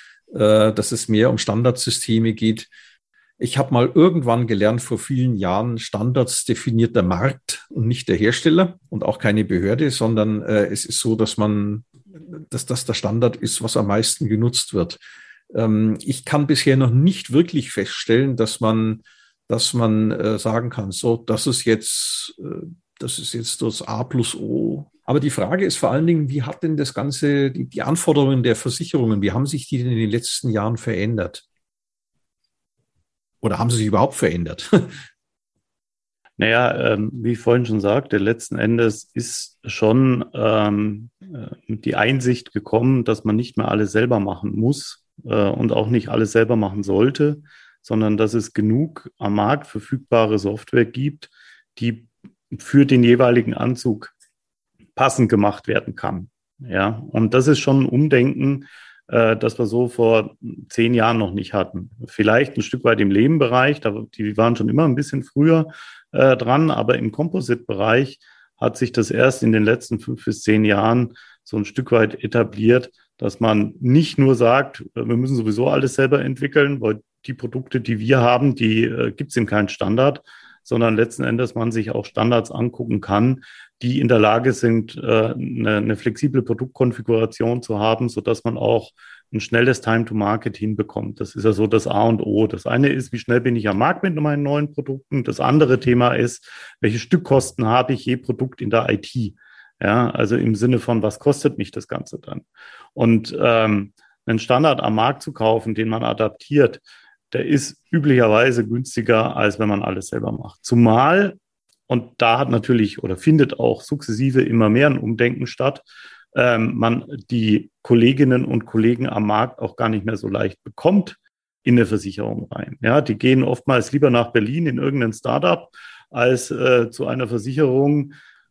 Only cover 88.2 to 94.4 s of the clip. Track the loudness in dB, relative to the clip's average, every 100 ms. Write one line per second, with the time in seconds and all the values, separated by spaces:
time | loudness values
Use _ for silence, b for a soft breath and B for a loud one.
88.2 | -4 -4 -4 -2 0 0 -2 _ B B
89.2 | _ -10 -2 2 2 2 0 0 0 -2
90.2 | 0 -2 -4 -6 -4 -4 -4 -6 -8 -8
91.2 | -10 -2 0 2 2 2 0 0 2 2
92.2 | 0 0 0 -2 -2 2 2 0 -4 -10
93.2 | -2 0 0 0 0 0 0 0 -2 -2
94.2 | -2 -2